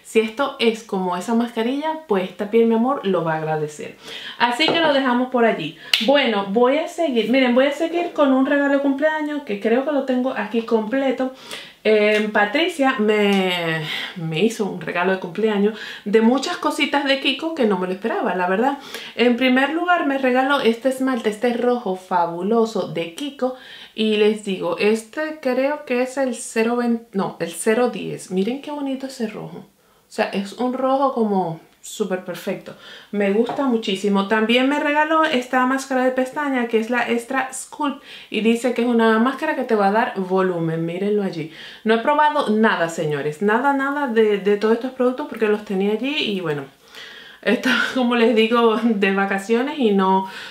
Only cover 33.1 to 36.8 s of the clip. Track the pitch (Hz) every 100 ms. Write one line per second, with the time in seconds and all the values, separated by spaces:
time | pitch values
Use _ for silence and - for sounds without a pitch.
33.1 | 208 196 202 254 - 269 226 220 190 202
34.1 | 202 196 220 220 240 262 294 302 294 302
35.1 | 320 311 262 247 254 254 269 262 254 254
36.1 | 254 254 302 285 262 233 220